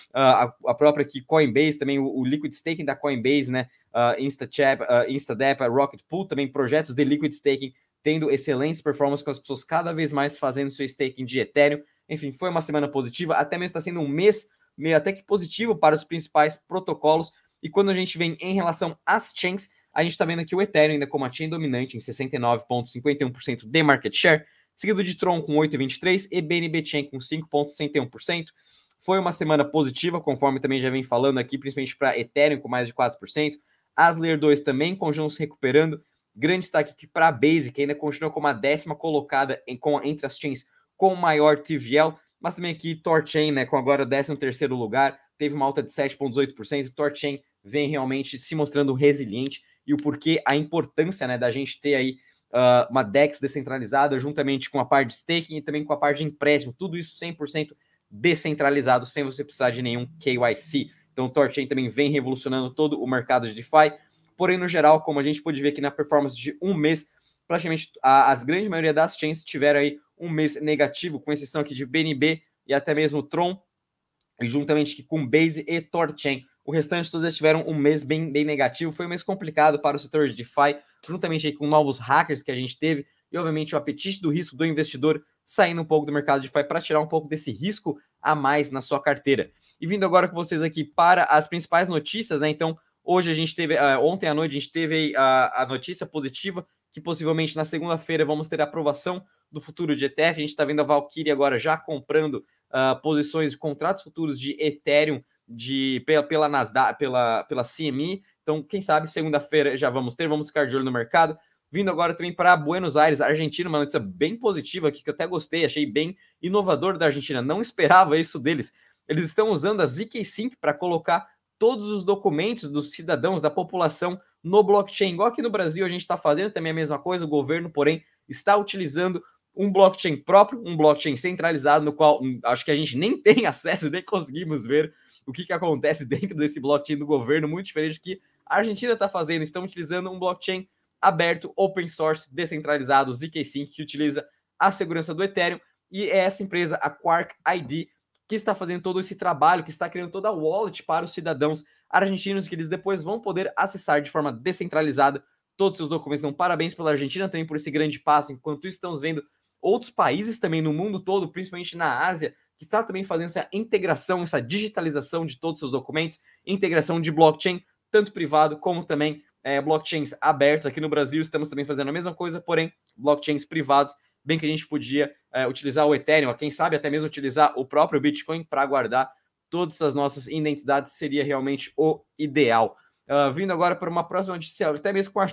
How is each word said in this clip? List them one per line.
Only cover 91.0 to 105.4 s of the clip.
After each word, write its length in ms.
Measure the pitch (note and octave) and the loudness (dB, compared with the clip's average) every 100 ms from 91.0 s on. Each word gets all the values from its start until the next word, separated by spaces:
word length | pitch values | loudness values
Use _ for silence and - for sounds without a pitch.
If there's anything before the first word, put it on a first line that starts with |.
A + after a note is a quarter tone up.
| E3+ F3+ - | 6 6 6
as 220 | D3+ D#3 | 4 4
principais 400 | E3+ D#3+ E3+ F3+ | -6 0 0 2
notícias, 540 | D#3+ D3+ G#3+ A3 D3+ | -2 -4 -8 -4 -2
né? 80 | D3+ | -2
Então, 260 | D3+ D#3+ D#3+ _ _ | 0 -4 -4 _ _
hoje 260 | - F3+ E3+ | 0 2 2
a 40 | D#3 | 0
gente 180 | D#3+ | -2
teve, 240 | E3 D#3+ D3+ | -4 0 2
ah, 220 | C#3+ C3+ | 4 4
ontem 280 | D3 F#3+ E3 | 2 2 -2
à 60 | |
noite 240 | D3 D#3+ C#3 | 0 -2 -4
a 20 | |
gente 120 | C3+ | -6
teve 240 | E3 D#3+ D#3+ | -4 -2 0
aí 200 | D3+ C3+ | 0 2
a, 460 | C3+ C3 B2 - | 4 6 2 0
a 40 | B2+ | -2
notícia 400 | C3 D3+ F3 D#3+ | -4 -8 -10 -8
positiva 580 | D#3 C3+ C3 G3 F3+ - _ _ | -6 -8 -8 -10 -10 -14 _ _
que 80 | - | -12
possivelmente 560 | D#3 E3+ D#3 D#3+ D#3+ D#3 | -8 -4 -2 0 -2 -4
na 80 | |
segunda-feira 640 | D#3 E3 E3+ E3 E3 E3 D3 | -4 -4 -4 -4 -2 0 0
vamos 240 | D3+ D#3 | -2 -4
ter 100 | D#3+ | -4
a 40 | |
aprovação 600 | D3 E3 D3 C#3+ F3+ F3+ - _ _ | -2 -2 -4 -2 -6 -8 -12 _ _
do 100 | D3+ | -18
futuro 340 | - D3+ E3+ C3+ | -18 -8 -2 -2
de 100 | C3+ | -2
E 40 | |
T 120 | C#3+ | 0
F. 180 | D#3+ D#3 | 0 0
A 0 | |
gente 140 | D3+ D3 | -6 -2
tá 100 | C#3+ | 0
vendo 140 | D3+ | 0
a 40 | |
Valkyrie 480 | C#3+ D3 D3 D#3+ D3+ | 2 2 0 -6 -2
agora 280 | C#3+ C#3 B2+ | 2 2 2
já 180 | D#3 D#3 | 0 -2
comprando, 640 | - C#3+ - D3+ D#3 B2+ - _ _ | -4 -10 0 0 0 -4 -10 _ _
ah, 240 | C3 C3 B2+ | 0 2 0
posições, 600 | D3+ D3+ D3 D#3+ D3+ B2+ | 0 0 0 -2 -2 -4
contratos 460 | D#3+ C#3+ D#3+ F#3+ | -8 -4 -2 -4
futuros 380 | D#3 E3 D#3+ C3 | -8 -6 -6 -4
de 180 | C3+ C#3+ | -6 -2
Ethereum 640 | D3+ D3 - D3 D3+ C3 - _ | -4 -2 2 4 4 0 -6 _